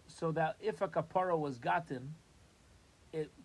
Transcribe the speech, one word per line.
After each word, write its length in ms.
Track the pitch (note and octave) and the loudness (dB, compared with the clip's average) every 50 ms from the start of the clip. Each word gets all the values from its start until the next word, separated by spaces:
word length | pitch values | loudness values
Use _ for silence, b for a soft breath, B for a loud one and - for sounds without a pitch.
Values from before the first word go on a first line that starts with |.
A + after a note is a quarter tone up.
| - | -20
so 240 | - - - E3 D#3+ | -20 -6 -2 0 0
that 240 | D#3+ E3 D#3+ D#3 - - | 2 2 2 0 0 -2
if 220 | F#3 G#3+ G#3+ - | -4 -4 0 0
a 60 | G3+ | -2
kapara 500 | F3+ - E3+ D#3 - - F#3 F#3 F#3 E3+ | 0 2 0 -2 2 2 2 4 4 2
was 220 | D#3+ D3 C#3+ B2+ A#2 | 2 2 0 -4 -2
gotten, 560 | B2 F3 F3+ F3 E3 - C#3 B2 B2+ C#3+ D#3 - - - - - - - - - - - - - - - - - - - - | 0 0 2 2 0 -2 -6 -6 -6 -8 -12 -12 -16 -20 -20 -20 -20 -20 -20 -20 -20 -20 -20 -20 -20 -20 -20 -20 -16 -6 -4
it 160 | D#3+ D3+ - - - | -4 -4 -4 -8 -16